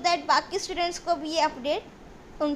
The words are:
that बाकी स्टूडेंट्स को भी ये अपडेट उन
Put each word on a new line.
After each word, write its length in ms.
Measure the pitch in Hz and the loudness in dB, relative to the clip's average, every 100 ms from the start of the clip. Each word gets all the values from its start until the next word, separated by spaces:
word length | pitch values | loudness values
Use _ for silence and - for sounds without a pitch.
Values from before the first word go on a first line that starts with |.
| 349 | 2
that 220 | 349 - | 2 4
बाकी 320 | 294 - 370 | 4 4 -4
स्टूडेंट्स 400 | - 370 349 349 - | -4 -2 -2 -2 -2
को 80 | 339 | -2
भी 80 | 302 | 0
ये 120 | 320 | 2
अपडेट 1000 | 302 302 254 349 - - - - - - | 2 0 -2 -2 -4 -18 -20 -20 -16 -4
उन 120 | 302 | -2